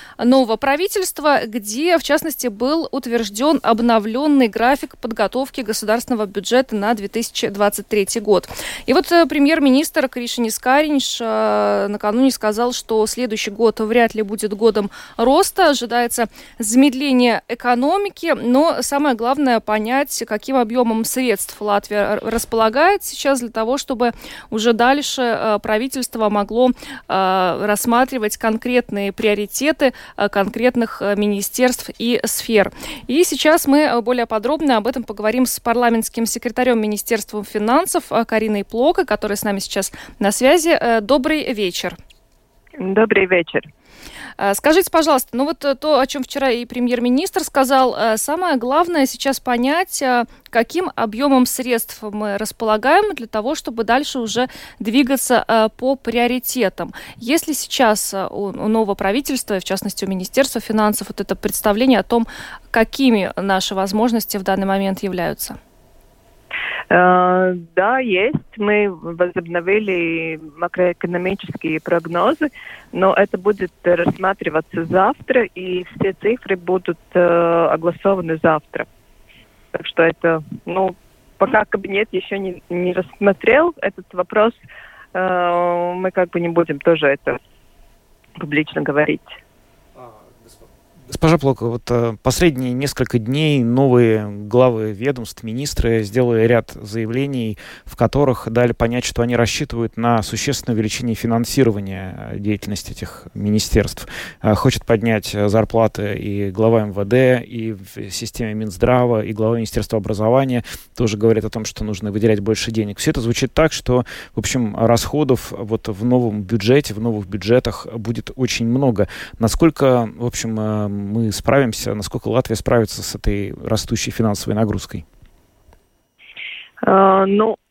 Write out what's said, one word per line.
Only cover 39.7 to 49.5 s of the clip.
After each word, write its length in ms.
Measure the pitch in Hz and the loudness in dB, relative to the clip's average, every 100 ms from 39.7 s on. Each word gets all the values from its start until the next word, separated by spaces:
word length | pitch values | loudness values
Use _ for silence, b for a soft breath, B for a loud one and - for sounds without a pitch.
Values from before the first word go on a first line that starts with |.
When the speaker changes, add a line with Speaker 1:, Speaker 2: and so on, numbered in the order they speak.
| 202 190 B B - | -6 -6 B B -2
Speaker 1:
на 120 | 202 | 0
связи. 380 | - 254 339 320 | 4 4 4 4
Э, 320 | 320 240 226 | 2 2 2
добрый 500 | 208 277 294 311 - | 2 2 2 -2 -2
вечер. 420 | 214 190 - 180 175 - _ _ _ _ _ _ 302 | -2 -4 -4 -8 -10 -18 _ _ _ _ _ _ -8
Speaker 2:
Добрый 480 | 190 196 220 196 | -2 2 2 2
вечер. 360 | 185 185 160 - - _ B B B B B - | 2 0 0 -6 -6 _ B B B B B -4
Speaker 1:
Э, 160 | 196 | -2
скажите, 360 | 202 - 330 359 | 2 4 4 4
пожалуйста, 460 | 320 311 262 - | 2 4 2 0
ну 80 | 240 | -4
вот, 220 | 285 330 | -4 -2
э, 100 | 285 | -4
то, 240 | 262 302 277 | -2 2 2
о 80 | 269 | 2
чём 160 | 285 | -4
вчера 260 | 254 285 269 | -6 -2 -2
и 140 | 240 | -2
премьер-министр 760 | 240 247 240 240 247 254 370 370 | -4 -4 -2 0 2 0 0 -4
сказал, 520 | 311 277 262 269 254 | -2 0 4 4 2
э, 220 | - 226 | 2 0
самое 400 | 220 - 330 370 | 0 -2 -2 0
главное 500 | 269 247 294 349 339 | 0 2 2 2 2
сейчас 360 | 269 - 277 262 | 0 0 -4 -4
понять, 600 | - | -2